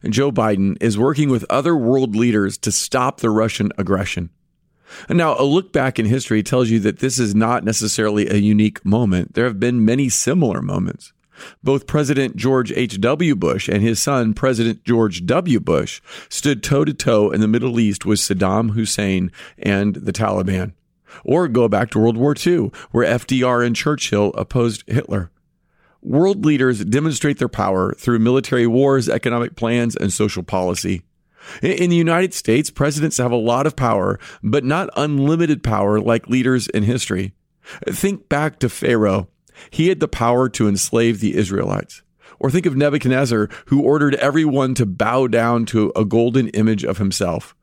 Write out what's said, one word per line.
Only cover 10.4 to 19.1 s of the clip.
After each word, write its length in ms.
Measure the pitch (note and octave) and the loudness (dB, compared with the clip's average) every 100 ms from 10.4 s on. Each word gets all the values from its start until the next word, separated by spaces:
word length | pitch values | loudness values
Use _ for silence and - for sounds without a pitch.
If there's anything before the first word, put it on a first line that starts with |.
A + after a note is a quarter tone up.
| C#3 F2+ | 0 -2
moments. 500 | F#2+ F#2+ F#2 - - _ _ _ - - | -4 -4 -4 -6 -16 _ _ _ -20 -8
Both 240 | - C3+ - | -2 -2 -2
President 520 | D3+ C#3 C#3 C3 - | -2 0 0 -2 -2
George 340 | B2+ C3 A#2 | 0 0 0
H 300 | - A#2+ F#2+ | -2 -2 -2
W 340 | A2+ D3 E3+ A#2+ | -2 0 0 2
Bush 320 | E2 G2 - | 0 -2 -2
and 160 | G2+ | 0
his 160 | A2 A2 | 0 0
son, 340 | - C3+ A2+ | 0 0 0
President 520 | G#2 C3+ A#2 A#2 G#2+ - | 0 0 0 0 -2 0
George 400 | A#2 A2 F2 F2 | 2 2 0 -2
W. 340 | C#3+ F3+ A#2 | -2 2 0
Bush, 400 | E2+ D#2 - - _ - - | 2 0 0 -10 _ -20 -12
stood 340 | - C#3+ C3 | -4 -2 -2
toe-to-toe 680 | - C#3 D#3 C#3+ - A2 G#2 | 0 0 0 -2 2 4 4
in 100 | - | 2
the 60 | G#2+ | 2
Middle 300 | A#2 B2 A#2 | 2 0 0
East 280 | A2 F#2+ - | 0 0 0
with 140 | G#2 | 0
Saddam 520 | - F#2+ F#2+ G2+ A2+ | 0 0 0 0 0
Hussein 640 | G#2+ G#2+ - G2+ | -2 -4 -2 0